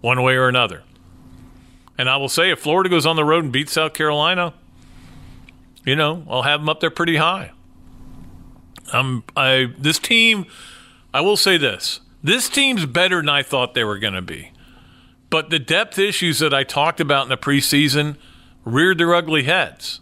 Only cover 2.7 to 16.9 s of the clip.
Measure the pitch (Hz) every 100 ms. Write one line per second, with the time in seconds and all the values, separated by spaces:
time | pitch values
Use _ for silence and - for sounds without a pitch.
2.7 | 170 185 175 151 160 151 165 151 127 147
3.7 | - 160 - 156 147 156 180 175 - -
4.7 | - - - - - - - - - -
5.7 | - - 143 151 170 156 127 127 147 151
6.7 | 156 165 - 170 156 160 190 - - -
7.7 | - - - - - - - - - -
8.7 | - - 120 131 123 - - 131 131 127
9.7 | - 143 160 - 226 226 214 170 - -
10.7 | - - - _ 139 175 208 196 175 139
11.7 | 95 - - - - 147 240 - - 269
12.7 | 240 151 123 185 180 147 143 131 135 123
13.7 | 127 110 101 107 92 90 80 - - -
14.7 | - - - - _ _ 160 151 160 123
15.7 | 165 220 - 202 - 175 135 156 139 131
16.7 | 143 156